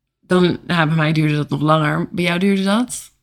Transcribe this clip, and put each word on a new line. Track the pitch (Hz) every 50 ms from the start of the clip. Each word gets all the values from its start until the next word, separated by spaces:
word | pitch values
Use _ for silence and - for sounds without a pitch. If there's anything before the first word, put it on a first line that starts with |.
| _ _ _ _
dan, | _ - 185 180 180 170 156 - -
nou, | - 175 170 156
bij | 151 160
mij | 165 151 156 160
duurde | 156 156 151 147
dat | 147 143 -
nog | 143 143
langer. | 147 156 156 156 151 147 156 165 170 -
Bij | - 180 175
jou | 175 170 175
duurde | 196 202 196 190 190
dat? | 196 202 233 247 - - - - - _ _